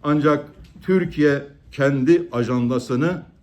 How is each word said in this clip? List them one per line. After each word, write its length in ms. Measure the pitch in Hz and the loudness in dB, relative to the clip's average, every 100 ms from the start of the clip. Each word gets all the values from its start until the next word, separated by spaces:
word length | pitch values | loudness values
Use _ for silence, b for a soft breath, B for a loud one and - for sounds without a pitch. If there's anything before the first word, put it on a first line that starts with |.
Ancak 420 | 147 151 147 147 - - - - | 0 0 2 0 -4 -20 -20 -14
Türkiye 640 | - 185 165 - 147 139 - - - | -2 0 0 0 2 2 -6 -20 -20
kendi 560 | - 139 139 131 170 170 | -2 0 2 4 2 2
ajandasını 920 | 120 117 123 120 127 - 127 165 180 - _ | -4 -2 -2 -2 -4 -2 -2 -2 -4 -10 _